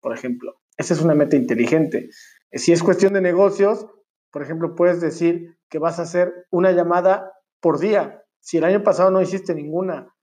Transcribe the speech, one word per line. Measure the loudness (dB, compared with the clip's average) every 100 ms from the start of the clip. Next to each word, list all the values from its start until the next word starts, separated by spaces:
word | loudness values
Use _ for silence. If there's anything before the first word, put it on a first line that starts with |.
por | -8
ejemplo. | -10 -8 -10 -12 -18 _ -12
Esa | -4
es | 0
una | 2
meta | 2 2 2
inteligente. | 0 0 2 2 0 -4 -8 -20 -20 _ _
Si | -6 0
es | 2
cuestión | 2 2 2
de | 2
negocios, | 0 4 2 4 0 0 -6 _ _ _ _
por | -12
ejemplo, | -10 -6 -6
puedes | 2 2 2
decir | -2 -2 -2 -2 -6 _ _
que | -4
vas | -4 -4
a |
hacer | -4 0 -2 -2 -4
una | 0 2
llamada | 2 2 2 2 0 -4 -20 _ _
por | -2 0
día, | 0 0 -2 -10 _ _
si | -6 -2
el |
año | 2 2
pasado | 0 2 2
no | 2
hiciste | 0 -4 -6
ninguna | -8 -6 -6 -6 -8 -14 _